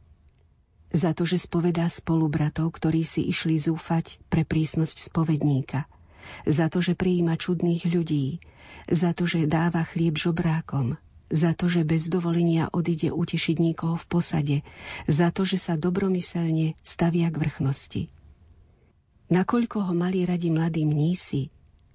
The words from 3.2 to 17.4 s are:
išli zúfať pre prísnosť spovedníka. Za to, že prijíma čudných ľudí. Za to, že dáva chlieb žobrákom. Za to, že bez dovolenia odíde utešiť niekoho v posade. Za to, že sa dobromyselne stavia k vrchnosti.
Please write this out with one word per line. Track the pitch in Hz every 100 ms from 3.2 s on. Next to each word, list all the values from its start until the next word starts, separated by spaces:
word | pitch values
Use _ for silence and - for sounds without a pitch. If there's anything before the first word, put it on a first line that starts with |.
| -
išli | 175 165 160
zúfať | 156 160 - 165 - - -
pre | 165 156
prísnosť | 160 156 - 156 - -
spovedníka. | 165 160 147 151 135 135 131 - - - - - - -
Za | 151 160
to, | 180
že | 175 170
prijíma | 185 175 170 165
čudných | - 170 175 170 170
ľudí. | 170 156 147 135 170 - - - - -
Za | 165 175
to, | 170 175
že | 165 156
dáva | 160 170 165
chlieb | 160 165 165 151
žobrákom. | 175 165 175 160 - 139 123 151 - - -
Za | 156 170 165
to, | 175
že | 175
bez | 156 160 165
dovolenia | 180 170 170 170 165 -
odíde | 180 170 160 -
utešiť | - 175 165 - 156
niekoho | 165 165 165 165
v | -
posade. | 175 - 160 147 143 - - - - -
Za | 151 175 185
to, |
že | 190 185
sa | - 160
dobromyselne | 180 185 196 180 170 170 165 160 160 - -
stavia | - 170 170 170
k |
vrchnosti. | 147